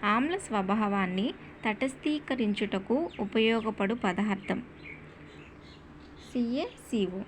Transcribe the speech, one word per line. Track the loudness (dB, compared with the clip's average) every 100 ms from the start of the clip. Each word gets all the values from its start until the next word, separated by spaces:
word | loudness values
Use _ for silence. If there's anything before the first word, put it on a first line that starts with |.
| 4
ఆమ్ల | 4 4 0
స్వభావాన్ని | 0 0 2 4 4 2 2 2 0 -2 -12 -4
తటస్థీకరించుటకు | -2 0 -2 0 0 0 0 2 2 2 0 -2 2 2 2 -2
ఉపయోగపడు | 0 4 6 4 0 0 0 2
పదార్థం | 0 2 2 0 -2 -4 -4 -14 -16 -16 -16 -18 -18 -18 -18 -18 -18 -20 -18 -18 -18 -18 -6
సిఏసిఓ. | 0 2 0 -2 -6 -2 2 2 0